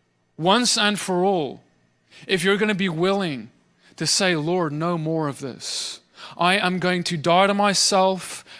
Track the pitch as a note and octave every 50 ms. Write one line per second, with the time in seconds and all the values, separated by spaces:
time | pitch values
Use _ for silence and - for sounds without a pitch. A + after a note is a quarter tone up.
0 | _ _ _ _ _ _ _ - D#3 F3+ G3+ A#3+ B3 - - A#3 G#3 G#3 G#3 F3+
1 | - - F#3 F3 F#3 G3+ G3 F3 D3 B2 - - _ _ _ _ _ _ _ _
2 | _ _ - - - - G3 F3+ E3 G3 G3+ F#3+ G#3+ G#3+ G#3+ E3+ G3 F#3+ D#3 D#3+
3 | F3 F#3+ G3 G3+ F#3+ E3 C#3 A#2+ G#2 A#2+ _ _ _ _ _ _ _ _ - -
4 | E3 D3+ - - G3+ F#3 F3 D#3 D3 E3 F3+ F#3 E3+ D3+ C#3+ D3+ E3 F3 F3 E3
5 | D#3 D#3+ D#3+ D#3+ D#3 C#3+ C3 - C#3 B2+ - - - - - - - - - -
6 | _ _ _ - - - - - E3+ F3+ F#3+ G#3 - F#3 F#3 F3+ F3 F3+ F3+ F3+
7 | E3+ - F3 D#3+ C3 E3+ E3+ F3+ G3 G3 G3+ G3+ G#3 G#3 F#3 - - - G3+ F#3+
8 | F#3+ F#3+ F#3+ F3+ - - - - - - -